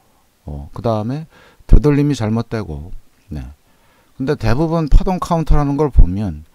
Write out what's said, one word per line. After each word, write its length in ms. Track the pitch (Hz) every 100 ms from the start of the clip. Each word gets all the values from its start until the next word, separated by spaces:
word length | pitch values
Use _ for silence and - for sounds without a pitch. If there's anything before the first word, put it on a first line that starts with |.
| _ _ _ _ -
어, 240 | 73 73
그 80 | -
다음에 460 | 117 110 110 147 160 _ _ _ -
되돌림이 480 | 139 147 143 147 131
잘못되고, 760 | 107 113 - 113 87 73 78 - - _ _
네. 200 | 76 65 - _ _ _ _ _ -
근데 180 | 135 147
대부분 540 | 117 123 165 170 151
파동 300 | - 196 180
카운터라는 580 | - 170 139 151 143 143
걸 140 | 151
보면 520 | - 85 98 101 76 -